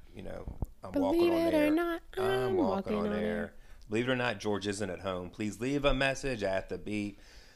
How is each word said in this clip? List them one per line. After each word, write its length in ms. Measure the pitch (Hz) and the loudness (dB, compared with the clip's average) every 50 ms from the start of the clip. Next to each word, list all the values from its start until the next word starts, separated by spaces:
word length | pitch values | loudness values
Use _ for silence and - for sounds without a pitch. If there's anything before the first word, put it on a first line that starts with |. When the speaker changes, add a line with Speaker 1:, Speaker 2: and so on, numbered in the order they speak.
| - - - | -18 -16 -14
Speaker 1:
you 80 | - 95 | -12 -10
know, 340 | 92 90 - - - - - - - - - - | -10 -8 -8 -8 -10 -10 -10 -10 -12 -12 -12 -10
"I'm 100 | - - 285 | -4 -2 0
walking 280 | 277 294 320 339 349 339 | 2 4 4 4 6 6
Speaker 2:
Believe 60 | 339 | 4
Speaker 1:
on 140 | 330 339 339 | 4 4 4
Speaker 2:
it 60 | 320 | 4
or 40 | 302 | 4
Speaker 1:
air. 140 | 302 302 | 4 4
Speaker 2:
not, 300 | 302 330 349 339 330 339 - - - 381 | 4 4 2 0 -2 -4 -6 -8 -4 -2
Speaker 1:
I'm 60 | 381 | 0
Speaker 2:
I'm 340 | 381 381 381 381 381 381 370 | 0 2 2 2 2 2 2
Speaker 1:
walking 380 | - 95 95 - - - 107 | 2 2 2 0 0 -2 -2
Speaker 2:
walking 160 | 104 104 104 | -2 -2 -2
Speaker 1:
on 60 | 104 - | -2 -2
Speaker 2:
on 60 | - | -2
Speaker 1:
air. 120 | 87 - 85 | -2 -2 -2
Speaker 2:
air. 160 | 85 82 - - - - - - - - | -4 -6 -10 -14 -18 -16 -18 -16 -8 -2
Speaker 1:
Believe 220 | 104 113 123 127 | 0 0 2 2
it 20 | |
or 40 | 131 | 2
not, 240 | 123 123 120 110 98 | 2 2 0 -2 -2
George 260 | 104 107 104 98 90 | 0 0 0 0 0
isn't 240 | 104 98 98 107 92 | 0 -2 0 -2 -4
at 120 | 87 85 | -4 -4
home. 280 | 95 95 92 90 90 90 | -2 -2 -2 -2 -4 -6
Please 300 | - - 110 107 92 95 | -6 -4 -4 -2 -2 -2
leave 260 | 117 131 143 143 135 | -2 0 0 2 4
a 80 | 143 131 | 4 4
message 480 | 131 135 135 135 - - 139 127 107 | 4 4 2 2 0 -2 -2 -2 0
at 280 | 98 95 95 95 - - | 0 2 2 0 0 -2
the 100 | 95 90 | -4 -6
beep." 400 | 85 98 104 104 101 104 - - - - - - - - - | -4 -2 -2 -2 -2 -2 -4 -8 -14 -20 -20 -20 -20 -20 -20